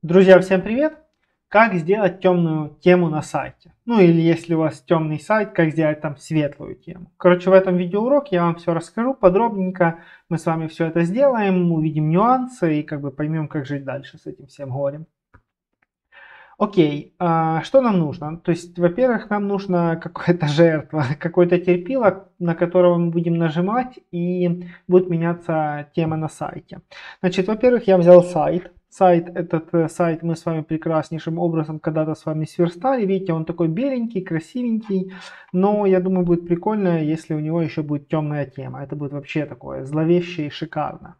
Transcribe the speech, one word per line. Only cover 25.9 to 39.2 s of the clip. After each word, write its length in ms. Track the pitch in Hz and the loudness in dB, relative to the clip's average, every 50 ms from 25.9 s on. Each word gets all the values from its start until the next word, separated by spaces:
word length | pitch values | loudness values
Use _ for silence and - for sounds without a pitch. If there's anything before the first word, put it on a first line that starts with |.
| _ | _
тема 220 | - 165 160 160 | -4 -2 -2 -2
на 100 | 160 160 | -4 -6
сайте. 540 | 151 - - 156 147 - - - _ - 180 _ _ - - - - - _ | -8 -8 -8 -10 -10 -10 -14 -18 _ -20 -20 _ _ -20 -20 -20 -20 -16 _
Значит, 260 | - 185 180 - 185 | -2 -2 0 0 -2
во-первых, 400 | 202 220 214 254 254 247 226 233 | -2 -2 2 2 2 2 2 4
я 100 | - 190 | 4 4
взял 240 | 180 170 175 180 180 175 | 6 8 10 10 10 8
сайт. 480 | 180 175 160 147 151 160 180 - - _ _ _ _ | 6 -2 -2 0 0 0 -2 -4 -8 _ _ _ _
Сайт, 460 | _ - 190 185 175 170 170 175 - | _ 2 4 4 4 4 2 -4 -8
этот, 380 | 190 175 175 - 160 160 - - | -10 -6 -4 -4 -4 -4 -2 0
э, 160 | 170 160 151 | 0 0 0
сайт 320 | - - 175 170 165 160 | 0 -2 0 0 0 -2
мы 140 | 165 165 165 | -4 -4 -4
с 100 | 160 - | -4 -4
вами 160 | 170 165 160 | -6 -4 -4
прекраснейшим 800 | 151 _ 160 156 - 170 160 156 151 - 165 156 - - 165 170 | -4 _ -6 -6 -4 -2 -2 -2 -2 -4 -8 -8 -8 -6 -6 -2
образом 400 | 175 170 160 160 151 147 156 156 | -2 -2 -2 -2 -4 -4 -8 -6
когда-то 340 | - 165 156 156 156 156 156 | -6 -4 -2 -2 -2 -4 -6
с 120 | - _ | -6 _
вами 200 | 160 156 156 156 | -6 -4 -4 -6
сверстали. 640 | - - - 175 170 175 175 208 262 269 254 214 | -6 -2 0 0 0 0 -4 -2 -2 0 0 0
Видите, 260 | 185 196 190 185 - 165 | 0 -2 -2 -2 -2 -4
он 100 | 160 160 | -4 -4
такой 240 | 160 165 - 170 | -6 -4 -2 -2
беленький, 540 | 160 160 185 262 285 262 247 233 226 233 190 | -2 -2 -2 -2 -2 -2 -4 -6 -6 -6 -8
красивенький, 880 | 180 - 165 156 160 - - 247 247 240 226 214 220 - 196 190 185 185 190 185 - - - - - _ | -8 -6 -6 -8 -8 -8 -10 -6 -4 -4 -4 -4 -4 -4 -4 -4 -4 -6 -12 -18 -20 -20 -20 -20 -20 _
но 360 | - 180 190 202 208 208 208 | -2 0 2 2 2 2 2
я 120 | 196 190 185 | 2 2 2
думаю, 260 | 180 190 190 185 180 | 2 0 0 0 2
будет 220 | 175 175 170 175 | 0 0 -2 0
прикольно, 540 | 170 170 170 - 214 220 214 196 180 170 165 | -4 -4 -2 -2 -4 -2 0 0 0 0 0
если 320 | 156 147 160 160 - _ 160 | 0 -2 -4 -4 -6 _ -6
у 60 | 151 | -6
него 240 | 151 156 160 170 165 | -4 -4 -2 -2 -4
ещё 180 | 147 - - | -4 -4 -6
будет 260 | 151 147 147 143 143 | -6 -4 -6 -6 -6
тёмная 380 | _ - 156 151 147 147 147 139 | _ -4 -4 -4 -4 -4 -6 -6
тема. 380 | 139 _ - 131 127 127 135 139 | -8 _ -14 -14 -14 -12 -14 -12
Это 120 | 135 175 | -12 -10
будет 180 | 147 147 135 143 | -10 -10 -8 -10
вообще 340 | 143 | -10